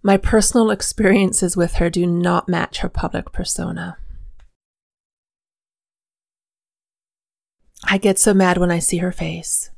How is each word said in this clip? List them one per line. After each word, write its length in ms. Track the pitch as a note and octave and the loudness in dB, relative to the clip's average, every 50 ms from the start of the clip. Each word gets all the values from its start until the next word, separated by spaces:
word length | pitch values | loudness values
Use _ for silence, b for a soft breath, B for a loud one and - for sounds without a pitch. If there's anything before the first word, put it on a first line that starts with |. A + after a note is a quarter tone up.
My 140 | - A3+ G3 | 4 4 2
personal 560 | F#3+ - - - A3 G#3 - - A#3+ A3+ G#3+ | 4 4 4 2 4 2 4 2 2 2 2
experiences 840 | G#3 G3+ - - - - G#3+ F#3+ G3+ G3+ - C4+ - - - - - | 0 -2 -4 -6 -2 0 2 4 4 4 4 2 2 0 -2 0 0
with 160 | F3+ E3+ E3+ - | 0 0 0 0
her 140 | - F3 E3+ | 0 0 0
do 180 | E3+ F3 F3 | 0 0 0
not 400 | F3 E3+ F3 F3 F3 F3 - - | 0 0 2 2 2 0 0 0
match 320 | - F3+ E3 E3+ - - - | -2 0 0 -2 -2 -2 -6
her 80 | G#3 | -6
public 460 | G3+ - - - - - - - - - | -4 -2 -4 -4 -2 -4 -6 -8 -6 -8
persona. 640 | - F3+ - - - F3 E3+ E3 E3+ E3+ F3+ - - - - - - - - - - - _ _ _ _ _ _ _ _ _ _ _ _ _ _ _ _ _ _ _ _ _ _ _ _ _ _ _ _ _ _ _ _ _ _ _ _ _ _ _ _ _ _ _ _ _ _ _ _ _ _ _ _ _ _ _ _ _ _ _ _ _ _ _ _ _ _ - - | -6 -6 -4 -6 -6 -6 -6 -6 -8 -10 -10 -12 -14 -14 -14 -14 -14 -16 -16 -18 -20 -20 _ _ _ _ _ _ _ _ _ _ _ _ _ _ _ _ _ _ _ _ _ _ _ _ _ _ _ _ _ _ _ _ _ _ _ _ _ _ _ _ _ _ _ _ _ _ _ _ _ _ _ _ _ _ _ _ _ _ _ _ _ _ _ _ _ _ -8 -2
I 140 | - G3 | -2 -2
get 200 | G3 G3+ G3 F#3+ | 2 2 2 2
so 160 | - - A3 G3+ | 4 4 4 4
mad 240 | F#3+ F#3+ F3+ F3 | 4 4 4 4
when 140 | F3+ F3+ F3+ | 2 2 2
I 80 | E3+ E3+ | 0 0
see 200 | - - - E3+ | 0 -2 -2 -2
her 120 | F3+ F3+ | -2 -4
face. 600 | F3+ - E3+ D#3+ D#3+ E3+ E3 - - - - - - | -4 -4 -6 -6 -8 -10 -8 -6 -6 -6 -6 -8 -16